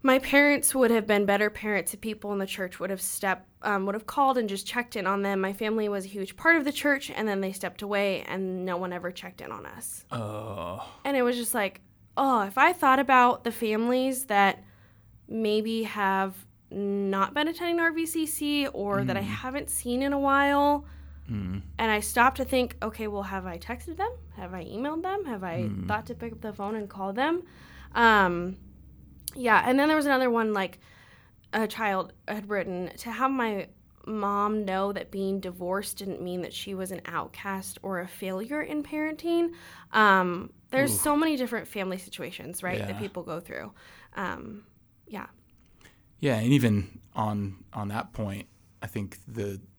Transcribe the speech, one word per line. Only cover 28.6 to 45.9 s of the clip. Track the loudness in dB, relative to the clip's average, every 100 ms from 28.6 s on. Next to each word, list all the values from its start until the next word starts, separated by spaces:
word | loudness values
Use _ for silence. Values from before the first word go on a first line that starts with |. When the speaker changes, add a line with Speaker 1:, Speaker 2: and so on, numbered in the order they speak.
| -16 -20 -20 -20 -20 -16 -14
Speaker 1:
yeah, | -2 4 6
and | 6 4
then | 4
there | 4
was |
another | 4 2 4
one, | 2 2
like, | 0 -2 -6 -20 -20 -20 -20 -20 -20 _
a | -2 -2
child | -2 0 0 -2 -10 -8
had | -8 -4
written, | -4 -2 -4 -6 -8
"To | -10
have | -2 0
my | 2 0 -2 -6 -16 _ _ -8
mom | -4 0 0 0 0 0
know | 0 -2
that | -4 -8
being | -4 -2 -2
divorced | -6 -6 -4 -2 -4 -8
didn't | -8 -8
mean | -6 -6
that | -6
she | -8 -8
was | -8 -6
an | -8 -6
outcast | -6 -6 -10 -8 -6 -8 -10
or | -6 -6
a | -6
failure | -8 -6 -6 -4 -6
in | -4 -6
parenting." | -6 -4 -4 -4 -2 0 0 -4 -18 -20 -2
Um, | 4 6 6 4 -2 -8 -16 _
there's | 0 2
Speaker 2:
Oof. | 2
Speaker 1:
so | 2 4
many | 4 2
different | -2 -4 -6
family | -6 -4 -6
situations, | -8 -10 -10 -10 -12 -8
right, | -4 -4
that | -4
Speaker 2:
Yeah. | -6
Speaker 1:
people | -6 -8
go | -8 -10
through. | -8 -12 -12 -16 -20 -20 -14 -8
Um, | -6 -8 -12 -16 -20 _ _ _ -16
yeah. | -14 -14 _ _ _ _ _ -20